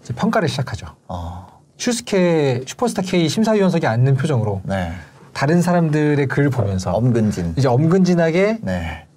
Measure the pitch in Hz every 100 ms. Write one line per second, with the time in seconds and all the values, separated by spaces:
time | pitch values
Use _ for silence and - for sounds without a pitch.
0 | - 127 214 226 165 131 123 101 85 -
1 | _ 90 85 90 92 - _ _ - 240
2 | - 196 180 165 139 123 127 - 240 220
3 | 185 180 160 156 220 214 190 170 151 113
4 | 131 135 156 135 107 95 95 95 87 87
5 | - - - - 143 175 170 175 165 151
6 | 151 143 139 - 143 123 101 95 90 92
7 | 123 113 107 95 85 82 131 120 160 190
8 | 180 175 165 165 202 226 98 90 82 80
9 | -